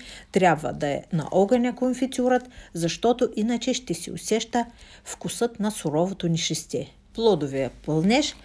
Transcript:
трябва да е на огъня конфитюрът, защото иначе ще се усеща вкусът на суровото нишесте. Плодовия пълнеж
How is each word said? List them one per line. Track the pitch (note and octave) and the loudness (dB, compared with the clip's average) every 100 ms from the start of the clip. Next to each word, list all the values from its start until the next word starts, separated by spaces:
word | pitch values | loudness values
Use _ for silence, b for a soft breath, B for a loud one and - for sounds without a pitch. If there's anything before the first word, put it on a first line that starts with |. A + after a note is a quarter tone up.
| B B B | B B B
трябва | G3 F3+ D3+ C3 | 4 4 4 0
да | D3 D3 | -4 -2
е | C#3 - | -4 -2
на | D#3+ C#3 | -4 0
огъня | F3+ G3+ B3 B3 A#3+ | 2 4 4 2 0
конфитюрът, | B3+ B3 C4 - B3 B3+ - B B | -2 0 -2 0 2 2 0 B B
защото | E3+ E3 - A#3 B3 A#3+ - | -4 -4 0 0 2 0 0
иначе | A3 A#3+ - | -2 -2 -2
ще | B3 - | -4 -4
се | E3+ - | -8 -8
усеща | E3 - A3 - A#3+ A#3 B B B | -8 -2 -2 0 -2 -2 B B B
вкусът | B - F3 - A#3+ A#3 | B -10 -8 -2 -4 -2
на | G#3 | -4
суровото | - D#3+ D3 F#3 F#3 E3+ | -4 -2 0 0 0 -2
нишесте. | E3 - D#3 - A#3+ - - - | 0 -2 -4 -4 -6 -8 -14 -14
Плодовия | - A3+ F3 C#3+ C3+ B2 - - | 0 2 4 0 -2 -4 -4 -2
пълнеж | D#3 F#3 C4 D4 - | 2 4 4 2 -4